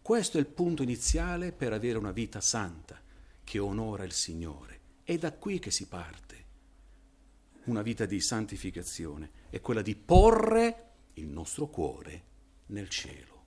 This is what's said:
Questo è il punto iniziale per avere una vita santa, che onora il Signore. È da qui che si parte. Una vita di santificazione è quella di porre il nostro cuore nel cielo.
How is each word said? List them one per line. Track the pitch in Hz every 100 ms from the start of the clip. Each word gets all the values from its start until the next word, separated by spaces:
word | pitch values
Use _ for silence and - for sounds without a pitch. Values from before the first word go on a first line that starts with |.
Questo | - 226 185 160
è |
il | 139
punto | - 175 156
iniziale | 127 120 - 160 175 175 180
per | 175 127
avere | 110 120 113
una | 101
vita | 95 110 104
santa, | - 113 95 80 - - - - - -
che | - 104
onora | 101 101 110 98
il | 92
Signore. | - - 82 82 69 67 - - -
È | - 170
da | 165
qui | - 202 185
che | -
si | - 95
parte. | 90 82 - - - - - - - - - - - - - _ -
Una | - 113
vita | 107 113
di | 104 98
santificazione | - 113 107 98 95 87 87 - 82 73 76 - -
è | -
quella | - 110
di | 104
porre | 104 - 180 220 226 220 226 233 226 - - -
il | - 78
nostro | 76 78 - 147
cuore | 117 73 - - 87 - - - - -
nel | 104 95
cielo. | - - 71 - -